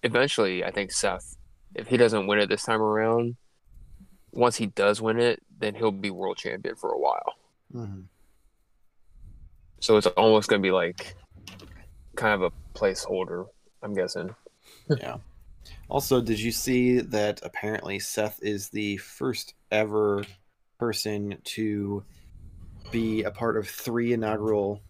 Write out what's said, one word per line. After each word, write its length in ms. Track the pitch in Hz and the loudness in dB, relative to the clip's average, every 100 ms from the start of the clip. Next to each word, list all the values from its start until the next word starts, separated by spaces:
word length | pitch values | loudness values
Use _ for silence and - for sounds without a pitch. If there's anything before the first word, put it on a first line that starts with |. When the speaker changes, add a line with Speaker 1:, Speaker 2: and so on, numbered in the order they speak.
Speaker 1:
eventually 600 | 120 117 139 - 101 92 90 | 0 2 2 2 0 0 -2
I 60 | |
think 200 | 95 98 | -2 -4
Seth, 460 | - 101 92 - - - - - - | -2 -2 -2 -8 -20 -20 -20 -16 -12
if 120 | - | 0
he 80 | 123 | 6
doesn't 300 | 120 107 95 | 6 4 2
win 120 | 104 | 4
it 100 | 101 | 4
this 140 | 104 | 0
time 180 | - 110 | 0 2
around, 560 | 107 107 110 117 120 123 _ _ - - - - - - _ | 2 2 2 2 0 -4 _ _ -20 -20 -20 -20 -20 -20 _
once 240 | - 120 117 | 2 2 2
he 80 | 110 | -2
does 360 | - 101 104 | 2 2 2
win 180 | 113 113 | 2 2
it, 220 | 120 110 - - | 2 2 -6 -6
then 160 | 104 104 | -4 0
he'll 160 | 113 | 0
be 180 | 98 101 | 0 -4
world 260 | 92 95 92 | -4 -4 -4
champion 380 | - 95 95 - | -6 -6 -8 -6
for 160 | - | -4
a 80 | - | 0
while. 340 | - - - - _ _ _ | 0 0 -4 -8 _ _ _
Speaker 2:
Mm-hmm. 280 | 123 107 95 92 _ _ _ _ _ _ _ _ _ - - - - - - - - | -12 -10 -12 -16 _ _ _ _ _ _ _ _ _ -20 -20 -20 -20 -20 -20 -20 -4
Speaker 1:
So 160 | - 107 | 4 6
it's 100 | 92 | 6
almost 420 | - 110 107 104 | 6 8 6 6
gonna 120 | 104 | 2
be, 100 | 95 | 4
like, 440 | 92 87 90 - - - - - - - - - - - - | 2 2 -2 -12 -16 -20 -20 -20 -20 -20 -20 -20 -20 -14 -2
kind 180 | 110 101 | 0 2
of 80 | |
a 80 | 92 - - - | 0 -4 -14 -2
placeholder, 720 | 104 92 - 92 92 87 95 - _ _ | 0 0 -4 -4 -4 -6 -10 -16 _ _
I'm 120 | 104 101 | -8 -4
guessing. 380 | 92 87 87 - - _ _ - - | -4 -4 -8 -10 -20 _ _ -8 -2
Speaker 2:
Yeah. 300 | 147 - - - - - - - - - | -2 -2 -10 -14 -20 -20 -20 -20 -18 -4
Also, 320 | - - 131 | -2 2 2
did 180 | 117 107 | 2 0
you 120 | 113 | -2
see 480 | 110 - 127 123 123 | -4 0 2 4 4
that 400 | - 110 104 104 | 2 0 0 0
apparently 540 | - - 104 107 78 98 | -6 -8 -6 -4 -6 -8
Seth 400 | - - 107 - | -6 -2 -2 -2
is 260 | 104 101 101 | -4 -4 -4
the 280 | 110 104 98 | -4 -4 -4
first 580 | - - 131 117 - - - | -8 -6 -6 -4 -8 -16 -2
ever 520 | 107 107 107 104 101 101 - _ _ _ - | 0 2 2 2 2 -4 -12 _ _ _ -4
person 580 | 120 107 107 104 101 92 | -4 -2 -2 -4 -4 -8
to 600 | - - 107 104 101 101 - - - - - - - - - | -10 -4 -2 -2 -4 -6 -8 -18 -20 -20 -20 -18 -18 -18 -6
be 320 | 120 113 110 | -2 0 0
a 80 | 104 | -2
part 260 | 98 117 110 | -2 0 0
of 100 | 98 | -2
three 460 | - - 117 117 | -6 -4 0 2
inaugural 680 | 117 110 107 107 104 101 101 | 2 0 0 2 2 2 -2